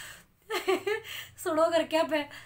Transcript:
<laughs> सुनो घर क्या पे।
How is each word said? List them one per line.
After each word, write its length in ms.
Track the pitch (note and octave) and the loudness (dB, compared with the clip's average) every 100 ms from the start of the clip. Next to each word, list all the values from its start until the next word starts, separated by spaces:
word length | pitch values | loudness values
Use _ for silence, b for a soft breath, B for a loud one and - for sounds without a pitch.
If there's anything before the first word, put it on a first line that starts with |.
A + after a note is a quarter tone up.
| B B B _ - | B B B _ -6
<laughs> 500 | G4 - F#4 G4+ A4 B B B - | -4 0 0 0 -4 B B B -8
सुनो 320 | F4+ D#4 E4 | -2 2 4
घर 140 | E4 | 4
क्या 200 | D#4 D#4 | 2 2
पे। 200 | D#4+ D4+ C#4+ B | 2 0 -2 B